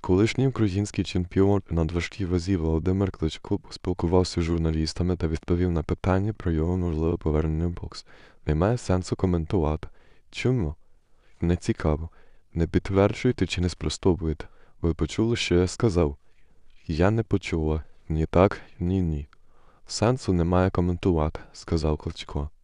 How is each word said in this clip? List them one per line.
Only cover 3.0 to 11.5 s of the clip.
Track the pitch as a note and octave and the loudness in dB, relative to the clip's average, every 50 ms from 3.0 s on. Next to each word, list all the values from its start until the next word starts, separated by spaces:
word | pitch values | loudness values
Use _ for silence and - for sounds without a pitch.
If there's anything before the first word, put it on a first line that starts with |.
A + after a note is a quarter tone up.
| G2 F#2+ | 0 -2
Кличко | - - - D#2+ - - - - G2+ F#2+ | -2 -2 -4 -4 -4 -6 -6 -4 -4 -4
поспілкувався | - - - - _ F#2 F2+ - - E2+ F2+ F2+ F#2 - - F2+ | -4 -10 -18 -10 _ -6 -4 -2 0 2 4 4 4 2 0 -2
з | E2+ | 0
журналістами | D#2+ E2+ E2+ D#2+ D#2+ D#2 D#2 D#2+ D#2 - - F2 F2+ F2+ | 0 0 0 0 0 0 0 -2 -2 -2 -2 -2 -2 0
та | F2 - D#2+ | -2 -2 -2
відповів | D#2+ D#2 - - F2 E2+ F2+ F#2 | -2 -4 -2 -2 0 0 2 0
на | E2+ D#2+ D2+ | 0 -2 -2
питання | - F2+ - - G2 F#2 F#2+ G2 G#2+ A2 | -2 -4 -2 0 0 2 2 0 -2 -6
про | - - F#2 E2 | -4 -4 -2 0
його | D#2 D#2 E2+ F2+ | 0 0 0 0
можливе | F#2 F2 F2 D#2+ D2+ D#2+ D#2+ E2+ | 0 0 -2 -2 0 0 0 -2
повернення | - - D#2 D2+ D2+ D#2 D#2+ D#2+ D#2 E2 | 0 -2 0 0 2 0 0 0 0 -2
в | F2 | -2
бокс. | E2+ - - D#2+ - - - - - - - - - - - | -4 -6 -10 -12 -14 -16 -20 -20 -20 -20 -20 -20 -20 -10 -4
Немає | - D2+ D#2 F2 G#2 A#2+ B2 | -2 0 2 2 2 2 0
сенсу | - - F#2 F#2 F2+ - - | 0 0 0 0 0 -4 -4
коментувати. | - - F#2+ F2 E2+ D#2+ D#2+ - F#2+ D#2 D2+ D#2 D#2 - - - - - - - - _ - | -2 0 0 0 0 -2 0 0 0 0 0 -2 -2 -6 -12 -16 -20 -20 -20 -20 -20 _ -16
Чому? | - - - A#2+ C3 B2+ F#2 D2 D2 - - - - _ _ _ - _ _ - - - | -14 -4 -2 0 0 0 -2 -4 -4 -8 -16 -20 -20 _ _ _ -20 _ _ -20 -10 -4
Не | - E2+ | 0 0